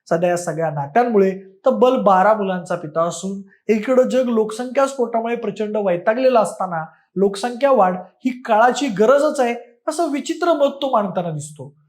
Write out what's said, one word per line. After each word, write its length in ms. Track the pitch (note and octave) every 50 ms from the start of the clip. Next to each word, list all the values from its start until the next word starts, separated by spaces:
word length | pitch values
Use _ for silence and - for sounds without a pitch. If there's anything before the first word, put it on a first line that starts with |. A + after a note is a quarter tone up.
| _ -
सध्या 200 | E3 E3+ F#3 F3
या 80 | F3
सगळ्या 320 | E3+ F3 E3+ D#3 D#3+ E3 D#3
नात्यांमुळे 720 | D3+ D3 C#3+ - - A#3 B3 B3 A3 G3+ F#3+ F#3+ F#3 - - - - _ -
तब्बल 280 | C4 A#3 G#3 A#3+ B3+ C4
बारा 380 | A3+ F#3+ G3+ F#3+ F#3 F#3+ G#3 A3
मुलांचा 420 | G#3 G3+ F#3+ F#3 F3+ E3+ - F3
पिता 280 | E3+ - D3+ D#3 E3 E3
असून 380 | E3+ E3 - F#3+ G3 G3 G3 G3 - _ _ _ -
एकीकडे 380 | A3+ G#3+ G#3 C4 B3+ B3 B3+ G3+
जग 160 | A3 B3+ C4
लोकसंख्या 600 | B3 A#3 A3 G#3+ G#3+ - - B3 B3+ A#3+ C#4 C4+
स्फोटामुळे 480 | C4+ C4+ B3+ A#3 A3+ A#3 A3+ A3+ A#3 A#3+
प्रचंड 420 | A#3 A3+ G#3 - - G#3+ G#3 G#3+
वैतागलेलं 640 | G#3+ G3+ F#3+ F3 E3+ F3 A3 A3+ B3+ C4 B3+ B3+ A3
असताना 460 | G3 - - - F#3+ F#3 E3+ D#3+ D#3+ - - _ _ _ -
लोकसंख्या 560 | F#3 G3 G3+ G3 - B3 A#3+ A#3+ A#3 C#4 C#4
वाढ 240 | C4 G#3+ F#3 F3+ F3+
ही 460 | F3+ - - _ _ - B3+ - - -
काळाची 420 | A#3+ G#3+ G#3+ A#3 C4 - - C#4+
गरजच 520 | C4 F#3+ F3 G#3+ A#3 C#4 C#4+ D4+ D4+ - C4+
आहे 160 | B3 A#3 A#3+ A#3 - - _ _ _
असं 240 | D#4+ D4+ E4+ E4+ D4
विचित्र 420 | C#4 C#4 - - D#4+ D#4+ F4 E4+ D#4+
मत 180 | D4 C#4+ C#4 C#4 -
तो 100 | C#4+ C4
मांडताना 380 | B3+ G#3+ G3+ F#3 E3 F#3+ F3 E3+
दिसतो. 460 | D#3 D3 D3 - - - C3 - - _ _